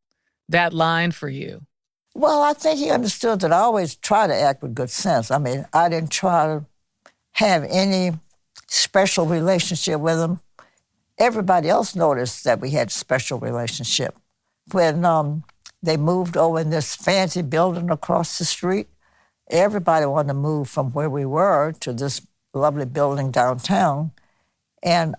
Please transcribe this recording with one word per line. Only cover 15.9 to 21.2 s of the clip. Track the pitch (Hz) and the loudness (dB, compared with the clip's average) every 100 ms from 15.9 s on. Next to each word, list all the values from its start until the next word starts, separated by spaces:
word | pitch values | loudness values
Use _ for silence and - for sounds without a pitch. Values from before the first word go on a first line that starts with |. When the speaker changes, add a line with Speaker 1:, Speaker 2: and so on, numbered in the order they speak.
| 160 | 0
Speaker 2:
moved | 151 180 175 160 | 2 0 0 2
over | 165 160 | 2 2
in | 160 | -2
this | 160 139 - | -2 -4 -4
fancy | - 196 185 175 | 0 0 0 -2
building | 151 156 180 175 170 | -2 0 0 0 -4
across | 156 - 165 170 - | -4 -2 -2 -2 -4
the | 165 | -4
street, | - 175 196 - _ _ _ _ _ - | -4 -2 -2 -4 _ _ _ _ _ -2
everybody | 165 202 208 170 160 147 | 2 2 0 2 2 2
wanted | 143 143 | 0 0
to | |
move | 139 147 151 139 | -2 -2 -2 -4
from | - 135 | -4 -4
where | 139 151 | -2 -2
we | 139 | -2